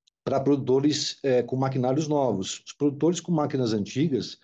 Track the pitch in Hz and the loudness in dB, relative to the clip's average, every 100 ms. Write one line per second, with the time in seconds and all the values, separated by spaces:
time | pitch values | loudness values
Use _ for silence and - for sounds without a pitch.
0 | _ _ - 135 135 143 123 135 143 135 | _ _ -4 0 2 2 2 2 2 0
1 | - - 139 123 123 131 135 131 123 135 | -4 -4 2 2 2 -2 -2 0 0 0
2 | 151 147 131 95 92 - - - 143 135 | 0 0 0 0 -4 -10 -14 -2 -2 2
3 | 151 175 - 160 147 135 120 107 95 131 | 0 0 -2 0 0 0 0 0 -2 -2
4 | 147 123 85 - | 0 0 -4 -10